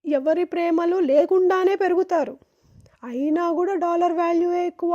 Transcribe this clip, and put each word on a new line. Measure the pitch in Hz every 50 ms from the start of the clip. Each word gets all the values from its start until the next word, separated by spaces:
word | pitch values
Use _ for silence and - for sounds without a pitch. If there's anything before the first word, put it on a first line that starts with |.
| _
ఎవరి | 330 294 269 262 311 320 349 359
ప్రేమలు | - - 349 339 339 330 330 339 339 359 381
లేకుండానే | 349 254 269 302 349 - 381 370 370 359 381 370 370 370 392
పెరుగుతారు. | - 392 359 359 349 359 370 359 330 277 - - - _ _ _ _ _ _ _ - - _ _ _
అయినా | - 247 233 254 277 302 302 339 349 339
కూడా | 330 311 359 381 392
డాలర్ | 339 349 339 339 339 349 349
వాల్యూయే | 330 349 339 339 339 330 349 349 349 349 349
ఎక్కువ. | 349 349 - 349 339